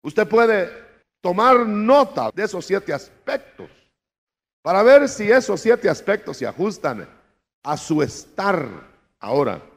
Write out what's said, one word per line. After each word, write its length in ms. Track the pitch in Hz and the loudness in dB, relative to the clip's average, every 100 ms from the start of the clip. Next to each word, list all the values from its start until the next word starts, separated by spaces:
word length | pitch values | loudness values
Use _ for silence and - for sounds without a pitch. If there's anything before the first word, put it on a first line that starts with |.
Usted 260 | 151 220 208 | -4 -4 0
puede 440 | 220 226 208 - - - _ _ _ | 2 2 0 -4 -10 -20 _ _ _
tomar 480 | 185 180 240 247 226 | -6 0 4 4 2
nota 640 | 208 220 277 277 - 110 | -2 2 4 2 -2 -6
de 100 | 170 | -4
esos 220 | 208 190 | -6 -8
siete 280 | - 196 180 | -4 -4 -4
aspectos 760 | 143 - _ - 269 - - 90 _ _ _ _ _ _ _ _ _ | -8 -10 _ -8 -8 -10 -20 -20 _ _ _ _ _ _ _ _ _
para 180 | 156 185 | -2 2
ver 280 | 226 285 277 | 6 6 6
si 200 | - 208 | -4 2
esos 300 | 254 247 190 | 2 2 -2
siete 300 | 220 233 208 | 0 2 0
aspectos 480 | 151 - 202 - - | -2 -4 -6 -6 -10
se 100 | 113 | -10
ajustan 600 | 127 202 180 151 107 82 _ _ _ _ _ | -4 -6 -4 -8 -8 -14 _ _ _ _ _
a 160 | 139 151 | -8 -8
su 240 | - 156 | -4 -2
estar 680 | 127 - - - 196 180 127 85 - _ _ _ | -2 -6 -14 -4 0 0 -2 -12 -20 _ _ _
ahora. 420 | 101 135 127 80 - | -2 0 0 -4 -12